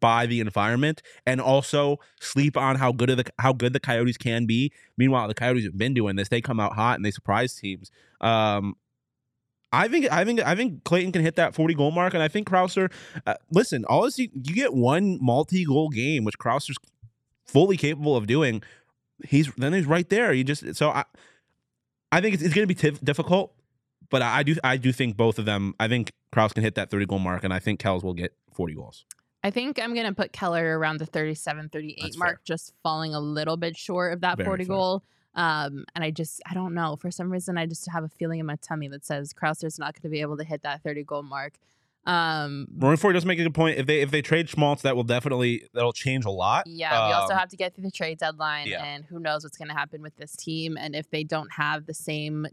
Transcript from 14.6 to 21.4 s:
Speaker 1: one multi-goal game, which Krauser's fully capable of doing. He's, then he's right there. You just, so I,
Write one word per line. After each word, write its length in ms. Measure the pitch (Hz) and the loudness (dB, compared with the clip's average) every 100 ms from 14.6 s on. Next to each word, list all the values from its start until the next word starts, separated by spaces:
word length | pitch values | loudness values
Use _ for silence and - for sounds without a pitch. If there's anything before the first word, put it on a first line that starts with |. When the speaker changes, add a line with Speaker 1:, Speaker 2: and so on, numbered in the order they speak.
| 269 | 2
Speaker 1:
one 460 | 131 120 160 202 180 | 4 4 4 2 2
multi-goal 680 | 127 123 160 185 165 135 156 | 2 2 2 0 2 2 2
game, 340 | 117 131 151 | 0 0 0
which 140 | 107 - | -2 -2
Krauser's 380 | 117 131 - 131 _ _ - _ _ _ | -2 -2 -2 -10 _ _ -20 _ _ _
fully 320 | - 139 190 180 | 4 6 6 4
capable 400 | 143 151 147 131 | 0 0 2 2
of 120 | 104 | 2
doing. 340 | 135 143 110 - - _ _ _ _ - | 2 2 0 -8 -20 _ _ _ _ 2
He's, 260 | 143 147 - | 2 2 0
then 160 | 135 | -2
he's 140 | 190 147 | 0 2
right 220 | 165 175 | 0 2
there. 240 | 202 233 | 2 2
You 120 | 135 | 2
just, 320 | 131 147 - - | 0 -2 -6 0
so 140 | 151 | 0
I, 140 | 147 - _ - _ | 0 -6 _ -20 _